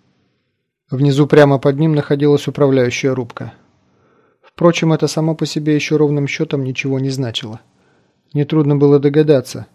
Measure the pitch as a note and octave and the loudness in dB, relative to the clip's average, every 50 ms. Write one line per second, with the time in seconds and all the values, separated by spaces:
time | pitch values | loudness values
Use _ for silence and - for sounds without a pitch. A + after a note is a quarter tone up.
0 | _ _ _ _ _ _ _ _ _ _ _ _ _ _ _ _ _ _ C3+ B2+ | _ _ _ _ _ _ _ _ _ _ _ _ _ _ _ _ _ _ -4 -2
1 | C#3+ C#3+ C3+ C#3 D3+ C#3 - D3 D3 C#3+ C#3 C3+ - C#3+ C#3 C#3 D#3+ D#3+ D#3 D3 | 0 2 2 2 2 4 6 6 6 6 4 2 0 0 0 0 0 0 0 0
2 | C#3+ - D3 C#3+ D3 D3 D3 C#3 - C#3+ B2+ - D3 C#3 C3+ C3 B2 B2 B2 - | 0 -2 -2 0 2 2 2 2 0 -4 -2 0 0 2 2 2 2 0 -2 -2
3 | - C3+ C3 B2+ A#2+ A#2+ - - B2 A#2 - _ _ _ _ _ _ _ _ _ | -2 -2 -2 -4 -6 -8 -12 -14 -16 -16 -16 _ _ _ _ _ _ _ _ _
4 | _ _ _ _ _ _ _ _ _ _ _ - E3+ F3 E3 - E3+ D#3+ D#3+ D3+ | _ _ _ _ _ _ _ _ _ _ _ 0 2 2 2 2 0 0 0 0
5 | D#3+ C#3+ - E3 D#3 D#3+ D#3+ - D#3+ C#3+ - D#3+ D3 D#3 D3+ D3 - - D#3 D3 | -2 -2 -2 -2 -2 -2 -2 -4 -6 -6 -6 -4 -2 0 0 0 0 0 0 2
6 | D3+ C#3+ D3 D3 C#3+ C3+ - - D#3+ D#3 - C#3 C3+ C3 B2+ - - C#3 C3+ C3 | 2 2 0 0 -2 -4 -4 -6 -6 -4 -4 -4 -4 -6 -6 -6 -6 -4 -4 -2
7 | C3+ C3+ C3 C3 C3+ A#2 G#2+ - - A2 A2 A2 _ _ _ _ _ _ _ _ | -2 -4 -4 -4 -6 -6 -6 -8 -10 -12 -14 -16 _ _ _ _ _ _ _ _
8 | _ _ _ _ _ _ - D3 D3 C#3+ D#3+ D#3 D3 C#3+ D3 C#3 C#3+ C#3+ C#3+ C#3+ | _ _ _ _ _ _ -6 -4 -4 0 0 0 2 2 2 2 4 4 4 4
9 | C3+ D3 C#3+ D#3 D#3 D3 D3+ C3 A#2+ - - A#2+ A2+ - _ | 2 2 2 2 2 4 2 2 0 -4 -10 -14 -16 -16 _